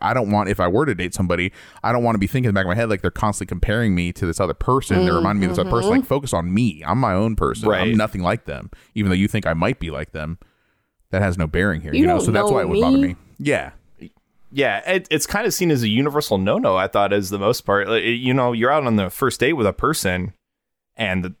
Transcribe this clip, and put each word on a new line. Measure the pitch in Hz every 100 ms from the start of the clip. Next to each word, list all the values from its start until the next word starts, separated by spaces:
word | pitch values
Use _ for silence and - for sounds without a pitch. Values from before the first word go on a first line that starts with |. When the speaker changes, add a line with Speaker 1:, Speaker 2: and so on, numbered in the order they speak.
Speaker 1:
I | 95
don't | 127 101
want, | 104 95
if | 98
I | 90
were | 104 151
to |
date | 92 90 -
somebody, | 90 87 92 - - -
I | 107
don't | 120
wanna | 117 113
be | 98
thinking | 135 123
in |
the | 98
back | 92
of |
my | 98
head, | 117
like, | 101
they're | 92
constantly | - 107 98 92
comparing | 90 - 107 117 87
me | 87
to | - 90
this | 82
other | 92
person. | - - 135 - 92
They're | 90 85
Speaker 2:
Mm, |
Speaker 1:
reminding | 92 202
me | 180
of |
this | 180
other | -
person. | - 202
Speaker 2:
mm-hmm. | 254
Speaker 1:
Like, | 254
focus | 139 139
on | 90 85
me. | 98 120 78 76
I'm | 113
my | 120 92
own | 113 107
person. | 69 110 107
Speaker 3:
Right. | 95 92
Speaker 1:
I'm | 110
nothing | 107 98
like | 87 113 -
them, | 67 - - _
even | - 101
though | 92
you | 101
think | 110 80
I | 80
might | 95 135
be | 85
like | 71 76
them. | 80 78 85 - _ _ _ _ _ _
That | 95
has | 98 90
no | 80
bearing | 85 101 80
here, | 78
Speaker 2:
You | 139
Speaker 1:
you | -
know? | 339
Speaker 2:
don't | -
Speaker 1:
So |
that's | 202 208
why | 208
it | 175
Speaker 2:
know |
Speaker 1:
would | 190
bother | 247 269
Speaker 2:
me. | 277
Speaker 1:
me. | - _ -
Yeah. | 143 117 67 - _ - - _ _ _ -
Speaker 3:
Yeah, | 135 131 101 165
it, | 185 180
it's | 156 -
kinda | - 170
seen | - 175
as | 143
a | 113
universal | 110 147 147 - 98
no-no, | 95 135 151 92
I | 95
thought, | 107 101
as | 101 95
the | 101
most | 98 123
part. | - 101 98
Like, | 113
you | 101 120 127
know, | 135 123
you're | 120 120
out | 151 131
on | 107
the | 92
first | - 131 -
date | 131
with | 160 101
a |
person, | - 127 156 95 90 95 - _ _ _ _ _ -
and | 107 92
the, | 90 -